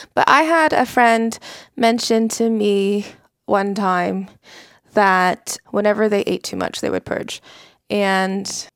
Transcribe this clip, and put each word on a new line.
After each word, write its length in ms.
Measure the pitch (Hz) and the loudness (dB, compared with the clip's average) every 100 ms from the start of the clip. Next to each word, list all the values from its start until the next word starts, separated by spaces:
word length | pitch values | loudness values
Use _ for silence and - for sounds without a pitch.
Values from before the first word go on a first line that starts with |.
| - | -6
But 120 | - - | 0 4
I 160 | 277 | 4
had 300 | 320 330 311 | 4 2 2
a 140 | 302 240 | 0 0
friend 520 | 247 233 226 226 - - - - - | 2 4 4 0 -6 -14 -20 -14 0
mention 520 | 226 233 - 226 220 | 0 2 0 0 0
to 180 | - 226 | 0 0
me 580 | 220 208 202 196 202 202 - _ _ | 0 0 0 0 -2 -4 -14 _ _
one 300 | - 202 202 | -2 0 0
time 540 | 196 196 180 180 190 190 - - - - _ _ | -2 0 0 -2 -4 -8 -16 -20 -20 -20 _ _
that 640 | 214 196 185 185 - - - _ | 2 4 4 2 -2 -8 -12 _
whenever 380 | 202 208 214 214 | -2 0 2 0
they 140 | 202 | 0
ate 220 | - 185 | -2 -4
too 120 | - 92 | -6 -6
much, 240 | 87 - | -6 -4
they 80 | - | -4
would 160 | 92 | -4
purge. 380 | - - - - - - - _ - | -4 -6 -8 -12 -18 -20 -20 _ -6
And 800 | 208 196 190 190 196 196 - - | -2 0 0 0 -4 -8 -10 -14